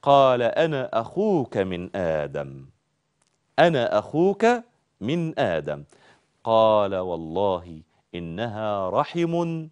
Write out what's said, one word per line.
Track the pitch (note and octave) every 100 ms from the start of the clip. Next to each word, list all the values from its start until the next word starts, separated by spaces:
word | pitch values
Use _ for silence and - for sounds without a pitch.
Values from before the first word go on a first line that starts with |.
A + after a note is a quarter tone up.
قال: | - C#3 C3+ B2
"أنا | A#2 - E3 D3 C3 A2
أخوك | A2+ - G#3+ F#3 A#2+ A#2
من | F#2+ F2 F2+ G2
آدم، | F2 D#2 D2 C#2+ C#2+ C2+ C2+ _ _ _ _ _ _ _ _ -
أنا | E3 D3+ A#2 G#2
أخوك | G#2 D3+ F3+ G3 A3 A#3+ A#3 _ _ _
من | A2+ E3 E3 -
آدم." | B2 E2 D2 D2 D2 _ _ _ _ _
قال: | - A2+ A2 G#2+ G2+
"والله | F#2+ F#2 E2+ E2 E2 G2+ F#2 F2 D#2+ D#2 _ _
إنها | F2+ E2+ E2 A#2 G#2+ A2 G#2 F#2
رحم | G#2 D3 E3+ E3+ E3+ E3+ E3 D#3+